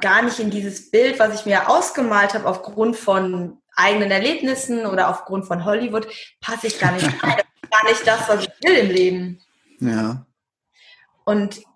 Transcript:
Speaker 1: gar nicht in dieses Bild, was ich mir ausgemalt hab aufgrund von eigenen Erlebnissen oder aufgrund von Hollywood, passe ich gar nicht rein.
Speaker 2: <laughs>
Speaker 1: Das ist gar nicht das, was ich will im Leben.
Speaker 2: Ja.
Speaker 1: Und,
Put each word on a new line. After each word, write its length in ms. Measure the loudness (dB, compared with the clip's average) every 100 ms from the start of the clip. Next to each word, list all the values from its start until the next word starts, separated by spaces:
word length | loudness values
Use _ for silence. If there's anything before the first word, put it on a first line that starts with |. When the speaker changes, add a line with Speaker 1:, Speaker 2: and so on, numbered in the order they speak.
Speaker 1:
gar 220 | 2 2
nicht 160 | 2 -2
in 120 | -4
dieses 400 | -4 -6 -10 0
Bild, 280 | 4 4 4
was 160 | 2 0
ich 80 | 0
mir 240 | 0 4
ausgemalt 640 | 2 2 -2 0 2 2
hab 100 | 0
aufgrund 520 | -2 -4 -6 -2 -2 0
von 640 | 0 0 0 -4 -8 -12 _
eigenen 360 | 0 2 2 0
Erlebnissen 760 | 0 0 -2 -2 -4 -4 -4 -2
oder 220 | 0 0
aufgrund 380 | -2 -6 -8 -4
von 180 | -4
Hollywood, 420 | -2 -2 -2 -4 -6 -12 -18 _
passe 260 | -10 -6 -6
ich 120 | -2
gar 140 | -2
nicht 140 | 0 -2 -2
rein. 140 | -2 -2
Speaker 2:
<laughs> 60 | -2 _ 0
Speaker 1:
Das 0 |
ist 0 |
gar 200 | 2 4
nicht 160 | 2 2
das, 220 | 0 2
was 160 | 0
ich 240 | 0 -2 2
will 80 | 4
im 140 | 4
Leben. 500 | 4 2 2 -6 -10 _ _ _ _
Speaker 2:
Ja. 460 | -2 0 -2 -4 -12 _ _ _ _ _ _ -20 _ _
Speaker 1:
Und, 360 | -2 0 -2 -6 -16